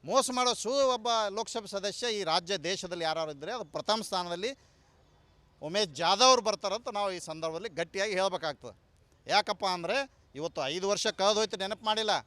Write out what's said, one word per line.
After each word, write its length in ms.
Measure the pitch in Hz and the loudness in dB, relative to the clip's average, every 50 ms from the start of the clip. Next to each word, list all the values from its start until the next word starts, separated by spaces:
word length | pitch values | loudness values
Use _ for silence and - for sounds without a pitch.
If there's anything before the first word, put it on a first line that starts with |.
| - | -4
ಮೋಸ 260 | 139 208 269 254 - | 4 2 2 2 2
ಮಾಡೋ 220 | 254 247 247 247 233 | 0 2 2 2 2
ಸು 180 | - - 208 262 277 269 262 254 | 0 -2 0 2 4 4 4 2
ಒಬ್ಬ 120 | 240 220 240 233 226 214 202 190 214 | 2 0 0 2 2 0 0 -2 -4
ಲೋಕಸಭೆ 300 | 226 - - 233 208 196 | -6 -4 -6 -8 -8 -6
ಸದಸ್ಯ 440 | 202 196 185 208 - - 247 240 220 208 | -8 -4 -4 -4 -6 -4 -4 -4 -2 -2
ಈ 20 | 190 | 0
ರಾಜ್ಯ 300 | 160 156 180 180 165 202 185 147 170 | 2 0 0 2 0 -4 -2 -2 -2
ದೇಶದಲ್ಲಿ 360 | 196 - - 180 180 175 165 160 | -4 -4 -4 -8 -6 -2 -2 -2
ಯಾರು 220 | 156 160 165 156 | 0 -2 -2 -4
ಇದ್ದರೆ 200 | 151 139 143 170 | -6 -10 -8 -8
ಅದು 140 | 233 247 202 | -6 -8 -8
ಪ್ರಥಮ 360 | 147 - 160 147 - 214 220 | -8 -8 -8 -2 0 0 0
ಸ್ಥಾನದಲ್ಲಿ 500 | 208 - - 185 175 175 175 175 190 247 277 _ _ _ _ _ _ _ _ _ _ _ _ _ _ _ _ _ _ _ _ _ | 0 -4 -4 -4 -2 -2 -4 -4 -4 -6 -6 _ _ _ _ _ _ _ _ _ _ _ _ _ _ _ _ _ _ _ _ _
ಉಮೇಶ್ 300 | - 151 170 208 214 175 139 127 | -10 -4 0 0 0 0 -2 0
ಜಾಧವ್ 280 | 170 165 196 202 247 262 | 2 2 4 6 8 8
ಅವ್ರು 100 | 262 247 | 8 8
ಬರ್ತಾರಂತ 480 | 202 220 208 - - 196 190 226 247 - 214 208 | 6 0 -2 -2 -2 -4 -4 -4 -6 -6 -4 -2
ನಾವು 100 | 202 196 185 175 | -2 -2 -2 -6
ಈ 20 | |
ಸಂದರ್ಭದಲ್ಲಿ 500 | - - 156 160 160 160 160 165 202 233 | -8 -10 -8 -4 -4 -4 -4 -4 -8 -8
ಗಟ್ಟಿಯಾಗಿ 440 | 160 147 175 165 - 190 196 220 202 180 | -6 -6 -6 -4 -2 -2 -2 0 2 2
ಹೇಳ್ಬೇಕಾಗ್ತದೆ. 560 | 190 196 185 170 160 156 143 _ - 120 98 _ _ _ _ _ _ _ _ _ _ - | 2 2 0 0 -4 -4 -6 _ -12 -18 -18 _ _ _ _ _ _ _ _ _ _ 2
ಯಾಕಪ್ಪ 380 | - 202 208 - 208 - - | 2 2 2 2 -2 -2 0
ಅಂದರೆ 320 | 190 180 175 170 170 214 269 277 269 _ _ _ _ _ | 0 0 0 -2 0 0 0 -2 -4 _ _ _ _ _
ಇವತ್ತು 260 | 135 151 170 - 160 143 135 151 | -8 -8 -6 -4 -4 -4 -2 -2
ಐದು 120 | 185 185 196 | -2 0 0
ವರ್ಷ 180 | 208 - - 220 | 0 2 0 -2
ಕಳೆದೋಯ್ತು, 500 | 202 - 190 202 214 208 220 214 - 190 | 0 4 4 4 4 4 2 0 -2 -6
ನೆನಪು 280 | 190 190 220 233 233 | -6 -6 -6 -6 -2
ಮಾಡಿಲ್ಲ. 280 | 220 214 214 220 214 190 147 117 | 0 0 0 2 2 0 0 -2